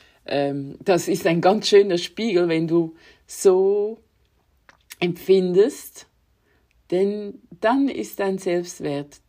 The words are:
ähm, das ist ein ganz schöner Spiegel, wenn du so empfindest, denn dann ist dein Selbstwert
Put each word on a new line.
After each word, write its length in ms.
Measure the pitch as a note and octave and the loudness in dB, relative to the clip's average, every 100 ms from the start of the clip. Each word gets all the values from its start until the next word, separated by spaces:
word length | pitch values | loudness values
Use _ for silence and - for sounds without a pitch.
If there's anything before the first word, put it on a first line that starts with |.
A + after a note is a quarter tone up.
| _ _ - | _ _ -6
ähm, 520 | C#3+ C#3+ C#3+ C#3 - | -4 -4 -6 -10 -6
das 240 | - F3 - | 0 0 0
ist 200 | F3+ F3 | -2 0
ein 140 | E3+ | 2
ganz 260 | F3+ G#3 - | 2 2 4
schöner 300 | G3+ G3+ E3+ | 4 4 0
Spiegel, 500 | - - A3+ F3 F3 | -4 -6 -2 0 2
wenn 200 | D#3+ E3 | 0 0
du 280 | E3+ D#3+ - - _ - | 0 0 -6 -20 _ -20
so 720 | - G3 F#3 G3 G3+ G#3 A3+ _ _ _ _ _ _ _ _ _ - | 0 2 4 2 0 -4 -8 _ _ _ _ _ _ _ _ _ -6
empfindest, 1080 | F3 E3+ - F#3+ F#3 F3+ A#3 - - - - _ _ _ _ _ _ _ _ | -4 -2 2 2 4 2 2 -2 -16 -20 -20 _ _ _ _ _ _ _ _
denn 500 | F3+ G3 G#3 G3+ - _ - | -2 0 -4 -10 -14 _ -4
dann 280 | A3 C4+ C#4 | 0 2 0
ist 300 | - G#3 - | -2 -8 -6
dein 180 | G3 F#3+ | -4 -4
Selbstwert 840 | F#3+ F3 F3 - D3+ C#3+ D3 - | -4 -4 -6 -10 -8 -8 -10 -18